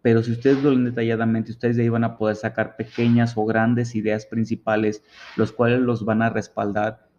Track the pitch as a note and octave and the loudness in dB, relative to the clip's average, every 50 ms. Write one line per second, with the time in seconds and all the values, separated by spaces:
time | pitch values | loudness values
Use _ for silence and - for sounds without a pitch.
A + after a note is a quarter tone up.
0 | - B2 A2+ A2+ A2+ A#2+ A2+ A#2 - C3+ C#3 C3+ C#3 D3 C3+ B2+ B2 A#2+ A#2+ A#2+ | 0 2 2 2 2 0 -2 0 2 2 4 4 4 2 2 2 0 0 -2 -2
1 | A#2 A#2 A2+ A2 A2+ A2+ A2+ A2+ A2 - A2+ - - A#2+ A#2+ A#2 A#2 A#2 A#2 A2+ | -2 -2 -2 0 0 0 0 0 -2 -6 -6 -4 -2 0 0 2 0 0 0 0
2 | A2+ A2+ A#2 - G#2+ G#2+ G#2+ G#2+ - A2+ A2+ - A2 - - - A#2 - - - | -2 -2 -2 -2 -2 -2 -2 -2 -4 -6 -4 -4 -4 -4 -4 -10 -12 -8 -4 -2
3 | A#2+ A#2 A#2 A#2+ A#2 A#2 A#2 A2 G#2+ A2 A2+ A2+ A2+ A#2 A#2+ A#2 A#2+ A#2 A#2+ A2 | 2 2 4 4 2 2 0 -2 -2 0 2 2 2 2 2 0 0 -2 -4 -4
4 | G#2 G#2+ G#2+ A2 A2 - A2+ A#2 A2+ G#2+ A2+ - - A2 A2 G#2+ A2 G#2+ G#2+ - | -2 -2 -2 -2 -4 -6 -4 -4 -4 -2 -4 -6 -4 -2 0 0 0 0 -2 -4
5 | _ _ - - - - - - A2+ - - - - A#2 A#2+ B2+ B2+ A#2+ A#2+ G#2 | _ _ -20 -20 -20 -8 -2 -2 -2 -2 0 0 2 2 2 2 2 0 0 -2
6 | G#2 A2 A2 A2 A2+ A2+ G#2+ A2 G#2 - - - G#2+ G#2 G2+ G#2 G#2 G#2+ A2+ - | 0 0 0 2 0 0 0 -2 -6 -6 -6 -6 -4 -4 -2 -2 -2 -4 -4 -8
7 | _ _ _ | _ _ _